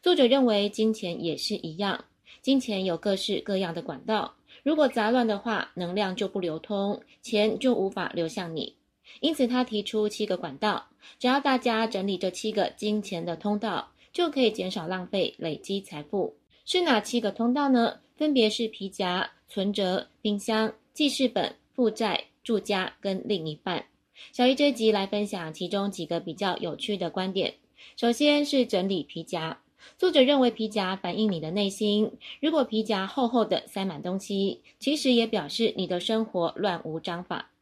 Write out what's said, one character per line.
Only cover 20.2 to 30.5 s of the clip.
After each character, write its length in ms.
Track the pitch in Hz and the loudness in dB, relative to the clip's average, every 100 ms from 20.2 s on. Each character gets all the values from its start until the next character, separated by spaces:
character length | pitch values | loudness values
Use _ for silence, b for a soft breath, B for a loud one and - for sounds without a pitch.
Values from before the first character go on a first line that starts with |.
冰 160 | 214 202 | -2 -2
箱、 360 | - 220 220 - _ | 0 0 0 -4 _
记 140 | - 294 | -2 0
事 200 | 277 254 | 2 0
本、 280 | 226 160 - _ | 2 -2 -6 _
负 160 | - 233 | 0 0
债、 360 | 214 220 175 - _ | 2 -2 -2 -8 _
住 160 | - 214 | -4 -4
家 340 | - 196 185 - | 0 -2 -2 -6
跟 220 | 196 190 - | -6 -6 -4
另 220 | 190 160 | -6 -6
一 80 | 151 | -8
半。 300 | - 170 - _ _ B B | -6 -6 -8 _ _ B B
小 160 | - 247 | 2 2
鱼 60 | |
这 180 | 269 294 | 4 2
集 200 | 226 220 | 4 2
来 160 | 202 196 | 2 0
分 180 | 208 208 | -2 -2
享 260 | 190 160 | -4 -8
其 160 | 156 175 | -8 -4
中 220 | 196 202 | -2 -2
几 160 | 196 160 | -4 -4
个 140 | 170 | -4
比 160 | 170 135 | -4 -4
较 200 | 196 175 | -2 -2
有 180 | 185 147 | -4 -6
趣 200 | - 202 | -4 -4
的 140 | 175 | -2
观 240 | 185 185 | -2 -4
点。 220 | 190 175 - _ B B B | -2 -4 -4 _ B B B
首 140 | 233 | 0
先 340 | 233 294 294 294 | 4 4 4 2
是 180 | 277 | 2
整 240 | 240 190 190 | 2 0 0
理 140 | 190 | -2
皮 220 | 143 - | -4 -10
夹。 360 | 160 175 160 160 _ _ B B | -8 -6 -6 -8 _ _ B B
作 140 | 370 | 4
者 100 | 311 | 6
认 180 | 254 285 | 6 6
为 120 | 247 | 4